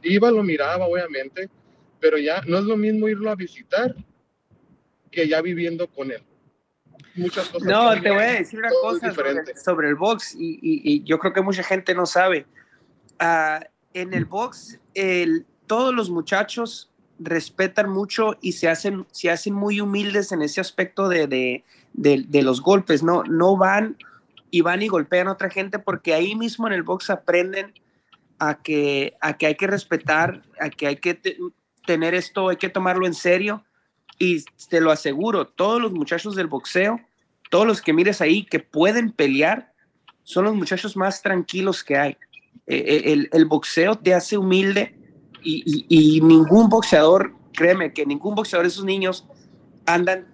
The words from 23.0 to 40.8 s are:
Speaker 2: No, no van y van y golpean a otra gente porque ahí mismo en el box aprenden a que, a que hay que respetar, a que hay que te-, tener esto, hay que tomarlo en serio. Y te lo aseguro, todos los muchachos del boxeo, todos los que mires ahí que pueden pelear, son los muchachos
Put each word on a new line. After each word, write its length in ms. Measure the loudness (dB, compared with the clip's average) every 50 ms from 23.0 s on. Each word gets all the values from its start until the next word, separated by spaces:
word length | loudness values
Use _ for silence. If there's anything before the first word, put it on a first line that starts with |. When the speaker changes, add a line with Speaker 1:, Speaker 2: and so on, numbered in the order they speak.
Speaker 2:
No, 220 | 2 2 0 0 0
no 320 | 0 0 2 4 4 4
van 400 | 4 2 2 2 0 0 -2 -6 -12 -20 -20 -20 _ _ _ _ -20 _ _
y 100 | 0 2
van 200 | 2 2 0 -2
y 60 | -2 -2
golpean 380 | -2 -2 -2 0 0 0 0
a 60 | -2
otra 180 | -4 -4 -6 -6
gente 300 | -4 -6 -6 -6 -8 -8
porque 340 | -6 -6 -8 -4 -2 0 0
ahí 220 | 0 0 -2 -2
mismo 320 | -4 -6 -6 -6 -4 -4 -4
en 60 | -4
el 100 | -4 -4
box 260 | -4 -6 -6 -4 -4
aprenden 640 | -6 -4 -2 0 0 0 0 -2 -4 -8 -8 -10 _ _ _ _ _ _ _ _ _ _ _ _ _ -4
a 240 | -4 -4 -4 -4
que, 540 | -4 -2 -2 0 0 0 0 -2 -4 -6 -6 -6
a 160 | -6 -6 -4
que 100 | -2 -2
hay 100 | -2 0
que 100 | 0 -2
respetar, 760 | -2 -2 -4 -4 -4 -4 -4 0 0 0 2 0 0 -4 -8 _ _ _ -10
a 100 | -10 -10
que 160 | -8 -6 -4
hay 100 | -4 -4
que 180 | -4 -4 -4 -4
te-, 240 | -4 -6 -8 -6 -8 -10 -12 -14 _ _ _ _ _ _
tener 280 | -2 -2 0 0 0 -2
esto, 360 | -2 -4 -4 -4 -2 -2 -2
hay 60 | -2
que 120 | -2 -4 -6
tomarlo 360 | -4 -2 -2 0 0 0 0
en 80 | -2 -2
serio. 500 | -2 2 2 2 2 0 -4 -6 -8 -12 _ _ _ _ _ _ _ _ _ -4 -2
Y 220 | 0 0 0 -2 -4 -10 _ -20 -6 -2
te 140 | 0 2
lo 80 | 2 2
aseguro, 560 | 2 0 -2 -4 -4 -4 -4 -2 -2 -2 -4 -4
todos 320 | _ -2 0 0 0 0
los 120 | -2 -4
muchachos 440 | -4 -6 -6 -4 -6 -6 -6 -6 -6
del 100 | -6 -6
boxeo, 540 | -6 -6 -8 -8 -4 -2 0 0 0 -2 -4 -8 _ _ _ _ _ _ _ -6 0
todos 180 | 2 2 4
los 140 | 4 2 0
que 140 | 0 0 2
mires 260 | 4 4 2 2 0
ahí 240 | 2 2 2 2 0
que 140 | -4 -6 -6
pueden 520 | -6 _ 0 2 2 2 2 2 -2 -2
pelear, 600 | -2 0 0 2 2 2 2 0 0 -2 -6 _ _ _ _ _ _ _ _ _ -20 _ _
son 200 | -4 -2 0 0
los 100 | 0 0
muchachos 400 | -2 -2 -4 -4 -6